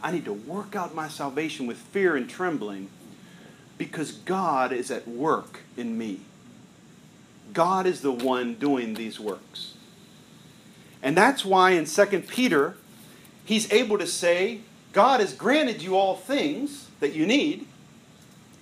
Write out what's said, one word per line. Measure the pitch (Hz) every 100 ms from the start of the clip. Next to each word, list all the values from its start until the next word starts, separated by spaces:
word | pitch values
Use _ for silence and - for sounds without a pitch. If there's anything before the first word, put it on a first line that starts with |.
"I | 131
need | 170
to | 107
work | 104 120 185 202 196
out | 170
my | 160 151
salvation | - 139 131 160 - 123
with | 110
fear | - 202 185 147
and | 117
trembling | - 180 147 104 98 95 - - - - - - - - -
because | 165 - 139
God | - - 190 175 135 123
is | 127 123
at | 117 -
work | 120 156 113 - - - -
in | 117 113
me." | 110 92 - - - - - - - - - - - - -
God | 104 170 185 185
is | 175
the | 139
one | 120 127 123 120
doing | 113 143 135 113
these | 110 110 101
works. | 107 92 - - - - - - - - - - - - - - - -
And | 131 165
that's | 226 269
why | 196 190 185
in | 175 151
Second | - 196 190 -
Peter, | - 254 147 151 196 - - - - - -
he's | - 214 -
able | 208 233 202
to | 170
say, | - 175 175 196 226 - - -
"God | 196 240 262
has | 190
granted | - 202 302 269 180
you | 170
all | 190 196 185
things | - 277 156 175 285 - - -
that | 143
you | 156 165
need," | 269 160 185 - - - - - - - - - -